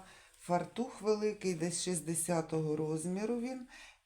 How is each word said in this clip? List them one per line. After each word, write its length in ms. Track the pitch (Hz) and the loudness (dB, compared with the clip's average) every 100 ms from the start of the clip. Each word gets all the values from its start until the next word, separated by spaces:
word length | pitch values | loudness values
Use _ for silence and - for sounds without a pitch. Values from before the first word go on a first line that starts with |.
| - - - - | -6 -20 -20 -10
Фартух 600 | - 175 - - 247 - | 0 2 2 -4 -4 -2
великий, 520 | 202 214 214 208 185 | 2 2 2 0 0
десь 280 | 170 175 165 | 0 0 0
шістдесятого 920 | - 175 151 165 - 170 160 160 156 151 | 0 -2 0 0 2 2 2 2 2 2
розміру 640 | 156 156 170 185 220 240 | 2 0 0 0 0 0
він. 280 | 240 262 247 - - - | -2 -6 -10 -16 -20 -20